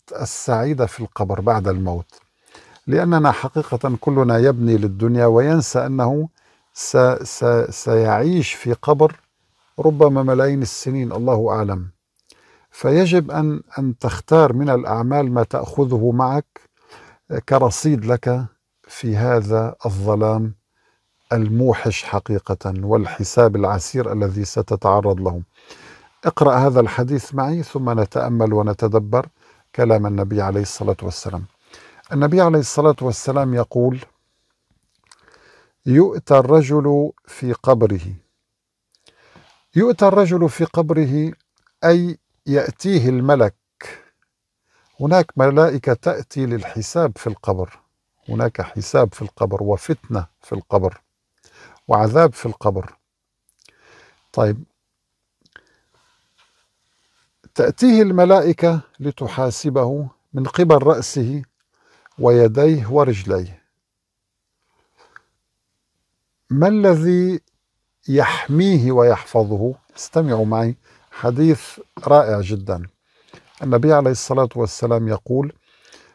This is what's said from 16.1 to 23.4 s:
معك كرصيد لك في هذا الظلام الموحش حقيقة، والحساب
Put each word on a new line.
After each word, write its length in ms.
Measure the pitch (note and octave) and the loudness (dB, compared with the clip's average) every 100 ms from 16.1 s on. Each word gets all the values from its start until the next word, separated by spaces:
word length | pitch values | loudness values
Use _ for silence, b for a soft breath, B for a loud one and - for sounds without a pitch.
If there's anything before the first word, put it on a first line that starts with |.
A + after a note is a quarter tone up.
معك 500 | A#2+ C3 C#3+ - - _ _ b b b b - D#3 - | 0 0 -2 -6 -16 _ _ b b b b -12 -10 0
كرصيد 560 | C3+ B2+ - D#3 C3 | 2 2 0 -2 0
لك 400 | A2 A#2+ B2+ B2 B2 _ _ _ _ | 0 -2 -2 -4 -6 _ _ _ _
في 280 | - A#2 G#2 | -10 -4 -2
هذا 580 | B2 A#2+ G#2 A2 A2+ - A#2+ | 2 0 0 -2 -2 -6 -8
الظلام 680 | G2 G2+ G#2+ A2 A2 A2 G#2 _ _ _ _ _ _ - | -4 -2 0 0 0 -4 -8 _ _ _ _ _ _ -6
الموحش 720 | A#2 G#2+ A2+ B2+ G#2 B2 - | -2 0 0 2 0 -2 -4
حقيقة، 720 | - G2+ - G2+ - F#2+ G2 F#2+ | -6 -8 -4 -6 -4 -8 -6 -6
والحساب 760 | G2+ A2 G2 - G2 - | -2 -2 -2 -8 -4 4